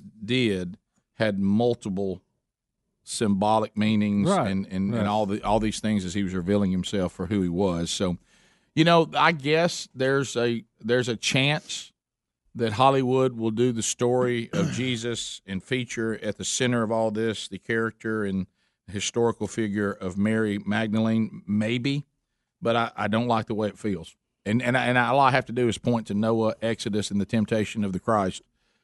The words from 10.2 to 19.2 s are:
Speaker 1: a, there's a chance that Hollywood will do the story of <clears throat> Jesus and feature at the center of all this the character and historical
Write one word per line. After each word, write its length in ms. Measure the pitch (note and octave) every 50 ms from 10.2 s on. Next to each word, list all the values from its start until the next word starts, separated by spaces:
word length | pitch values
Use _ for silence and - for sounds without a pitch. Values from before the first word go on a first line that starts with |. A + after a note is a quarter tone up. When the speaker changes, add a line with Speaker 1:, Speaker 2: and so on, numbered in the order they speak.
| C3+ - -
Speaker 1:
a, 260 | A#2 A#2+ A#2+ A#2+ A2+ - _ _ _
there's 300 | - A2 A#2+ B2+ A2+ B2
a 60 | A2+
chance 720 | G2 - - - C3 C3+ D3 D3+ D#3 - - - - - - _ _ _ _ _ _ _ _ _ _ _ _ -
that 200 | A#2 A#2 A2 G#2
Hollywood 640 | G2+ C3 C3+ C#3 C3+ C3 B2 B2+ C3 C3 C3 A#2
will 140 | A2+ A2+ A2+
do 200 | A2 A2+ B2 B2+
the 100 | A#2 A2+
story 680 | - - - - B2+ A#2+ B2 B2+ B2+ B2 A#2+ A#2 A#2 - -
of 180 | - E3+ C#3+
<clears throat> 20 | B2
Jesus 680 | A#2 C3 C3 B2 A2 A#2 A#2+ A2+ - - - - - _
and 160 | F#2+ F#2+ F#2 -
feature 560 | - C3 B2+ A#2+ - - A#2 A2+ A2+ G#2+ -
at 160 | - G#2+ G2
the 80 | - F#2
center 380 | - - - C3 B2 B2 A#2 A2+
of 80 | G#2+
all 180 | A2+ A2+ A2+ A2
this 360 | G#2 A2 A2+ A2+ G#2 - -
the 100 | - G2
character 640 | F#2 _ - A#2 A2+ A2+ A2 - - - A2+ A2 G#2+ G#2
and 220 | G2 F#2+ F#2+ F#2 - _ _ _ _ _ _ _
historical 600 | - F#2 G2+ - - - A#2+